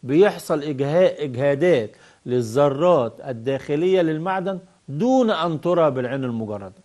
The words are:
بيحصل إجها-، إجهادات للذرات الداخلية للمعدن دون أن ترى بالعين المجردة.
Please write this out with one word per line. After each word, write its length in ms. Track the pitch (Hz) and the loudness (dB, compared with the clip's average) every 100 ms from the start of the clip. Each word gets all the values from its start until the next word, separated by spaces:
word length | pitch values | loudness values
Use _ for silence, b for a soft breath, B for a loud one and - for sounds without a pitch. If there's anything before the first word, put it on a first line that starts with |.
بيحصل 600 | 123 147 202 175 - 160 | 0 4 4 2 -4 -4
إجها-، 600 | 143 135 139 160 185 - | -4 -4 0 2 2 2
إجهادات 680 | 151 123 139 143 180 156 107 b b b - | -8 -2 0 2 4 2 0 b b b -4
للذرات 920 | 123 113 113 143 135 175 170 117 - | -2 -2 2 2 2 2 2 2 -6
الداخلية 800 | 143 117 113 135 - 147 180 185 | -12 -8 -4 -6 -4 -2 2 2
للمعدن 560 | 165 156 170 190 185 190 - b - | 2 -2 -4 -4 -4 -8 -12 b -12
دون 420 | 139 233 262 240 | -4 2 4 2
أن 300 | 180 170 156 | 0 -2 -2
ترى 300 | 170 175 160 | 0 2 2
بالعين 340 | 131 123 135 | 2 -4 -4
المجردة. 480 | 131 117 107 104 95 95 | -4 -6 -6 -8 -12 -20